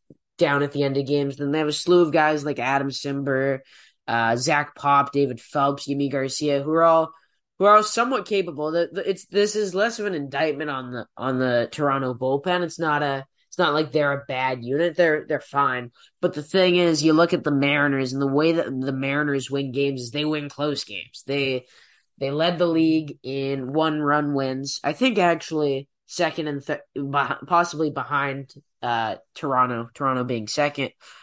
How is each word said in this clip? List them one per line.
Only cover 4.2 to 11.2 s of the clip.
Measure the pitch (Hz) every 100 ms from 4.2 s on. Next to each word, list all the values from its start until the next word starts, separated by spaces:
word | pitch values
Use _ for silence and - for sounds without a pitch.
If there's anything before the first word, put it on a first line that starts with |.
| 113 120
Zach | 127 147 147
Pop, | - 143 143 139
David | 143 139 120
Phelps, | - 147 139 139 -
Yimi | 139 143
Garcia, | 139 131 - 147 139
who | 139
are | 160
all, | 165 165 160 - _ _ _ _
who |
are | 196 208
all |
somewhat | 208 - 247 254 185
capable. | 202 175 143 151
The, | 170 170
the, | 180 185
it's, | 185 -
this | 196 208 208
is | 202
less | 180 226 226
of | 208
an |
indictment | 170 139 139 156 143 151
on | 135 127
the, | 123 -
on | -